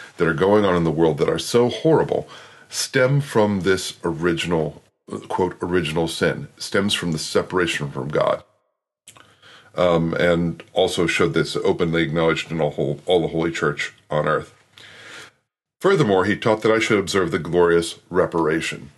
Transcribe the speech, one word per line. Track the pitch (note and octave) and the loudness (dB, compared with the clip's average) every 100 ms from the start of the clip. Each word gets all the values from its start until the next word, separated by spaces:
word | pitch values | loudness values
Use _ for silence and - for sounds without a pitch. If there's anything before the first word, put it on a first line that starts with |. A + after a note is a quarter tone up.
| - - | -12 -2
that | E2 | -2
are | |
going | D#2 F#2+ G#2 G2+ | 2 2 4 4
on | F2+ | 2
in | |
the | E2 | 0
world | D2+ E2 D2+ | 2 2 4
that | D#2+ | 2
are | - | 0
so | - A#2+ B2 | 0 2 2
horrible, | - D#3+ C#3+ E2 - - - - - - | 2 2 2 2 -2 -4 -14 -20 -20 -14
stem | - - C3+ B2+ C#3+ | -8 -2 2 2 2
from | C#3+ A#2 G#2 G2+ | 0 0 2 2
this | F#2 F#2 - - | 0 0 -2 -8
original, | E2+ D2+ E2+ E2 E2 E2+ D2+ - _ _ - - - | -6 -2 0 0 0 -2 -2 -8 _ _ -14 -12 -6
quote, | - F2+ - | -2 -2 -4
original | F#2 F2+ D#2 D#2 E2 | -2 -2 -2 -2 -4
sin, | - F2 C2 C#2 - | 0 -2 -2 -8 -14
stems | - G#2 G2+ | -4 -2 -2
from | - F2 | -2 -4
the | D#2 | -4
separation | - G#2 F2 F2+ F2 - C#2+ | -2 -2 -2 -2 -2 -4 -6
from | C#2 C2+ | -8 -4
God." | D#2 - C#2 - _ _ _ _ _ - - - _ - - - - | -2 0 -2 -8 _ _ _ _ _ -20 -20 -20 _ -20 -20 -10 0
Um, | F2+ E2+ E2 - | 2 2 0 0
and | F2 E2+ E2+ E2 - | 2 2 0 -4 -6
also | - F#2 - E2 | 0 0 0 0
showed | - F2 | 2 0
this | D#2+ D2+ - | 0 -2 -2
openly | - F2 F2 E2 | 0 0 0 0
acknowledged | D#2+ E2 E2 D#2 - | 0 0 0 0 -4
in | E2 | -4
all, | D2+ | -4
whole, | D#2 C#2+ D2 - | -2 -4 -4 0
all | F2+ | 0
the | D#2 | 0
Holy | D#2+ E2 | -2 -4
Church | E2 D#2 D2 - - - | -2 -4 -4 -8 -12 -6
on | D2+ D2+ | -2 0
earth. | D2 - _ _ - - - - - - _ _ _ _ _ | -2 -4 _ _ -20 -20 -20 -20 -20 -20 _ _ _ _ _
Furthermore, | F#3 F#3+ G#2+ F#2+ F#2+ | 2 2 4 4 2
he | G#2 | 0
taught | A#2 A2 | 0 2
that | A2 | 2
I | A2 | 2
should | G#2+ G#2 | 2 0
observe | F2+ G2 F2 | 2 0 0
the | F2+ | -2
glorious | D#2+ E2+ F2 E2+ E2+ - - | 0 2 4 4 0 -8 -6
reparation. | F2 E2 F2 D#2 D#2+ D#2+ D#2 - | 0 0 0 0 -2 -4 -10 -14